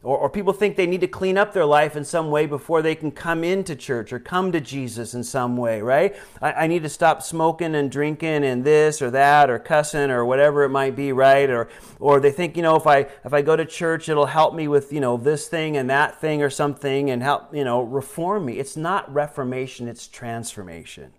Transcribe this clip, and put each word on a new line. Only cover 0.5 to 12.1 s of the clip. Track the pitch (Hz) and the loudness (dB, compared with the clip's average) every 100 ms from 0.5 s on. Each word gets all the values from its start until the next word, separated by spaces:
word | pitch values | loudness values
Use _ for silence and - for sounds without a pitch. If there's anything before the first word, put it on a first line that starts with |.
think | 196 208 196 | 0 0 0
they | 180 | -2
need | 180 | 0
to | 180 | -2
clean | - 190 190 | -2 -2 0
up | 208 | 0
their | 196 151 | 2 4
life | 147 151 147 | 4 2 -2
in | 143 | -4
some | 175 160 | -4 0
way | 151 151 | 0 0
before | 143 - 160 | -4 -2 0
they | 160 160 | 0 -2
can | 156 | -6
come | 143 165 165 | -6 -4 -2
into | 165 190 190 147 | 0 -2 -4 -10
church | - 123 107 | -6 -6 -4
or | 123 | -10
come | - 180 185 | -6 -4 -2
to | 170 | -2
Jesus | 120 139 127 107 113 | -4 -8 -8 -8 -10
in | 123 | -8
some | 117 135 123 123 | -6 -4 -2 -2
way, | 120 110 | -2 -2
right? | 110 139 190 196 - - | 0 2 2 -2 -20 -6
I, | 139 | -4
I | - 160 | -2 0
need | 175 | 0
to | 151 | -4
stop | - 165 156 | 0 2 2
smoking | - 165 160 160 170 156 | -4 -2 0 0 -2 -2
and | 143 | -2
drinking | 131 147 151 160 151 | -2 -4 -4 -4 0
and | 143 123 | 0 0
this | 131 151 151 151 | 2 4 4 0
or | 131 | -2
that | 127 139 147 143 | 2 6 6 6
or | 117 | 2
cussing | - 156 147 156 143 | 0 0 0 -2 0
or | 123 120 | 0 0
whatever | 131 147 147 | 4 4 4
it | 143 | 2
might | 135 135 120 | 2 -2 -2
be, | 139 | -4
right? | 131 135 139 139 | 4 6 6 4
Or, | 120 117 - - - | 0 -4 -10 -20 -2
or | 143 | 4